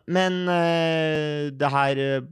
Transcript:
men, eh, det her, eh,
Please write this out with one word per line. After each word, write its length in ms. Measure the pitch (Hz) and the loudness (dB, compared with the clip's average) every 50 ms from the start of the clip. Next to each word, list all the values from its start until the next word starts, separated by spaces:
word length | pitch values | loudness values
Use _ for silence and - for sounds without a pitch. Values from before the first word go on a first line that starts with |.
| _ | _
men, 400 | - 175 185 185 185 180 180 180 | -2 0 2 2 2 0 0 0
eh, 1000 | 180 175 170 170 170 165 165 165 165 160 160 160 156 156 151 151 151 147 147 147 147 | 0 2 2 2 2 2 2 0 0 0 0 0 0 0 -2 -2 -2 -4 -4 -4 -6
det 220 | 139 135 147 135 | -4 -2 -2 0
her, 260 | 139 139 139 139 139 | 2 2 2 2 2
eh, 240 | 135 139 139 135 131 127 - | 0 0 0 -2 -2 -4 -6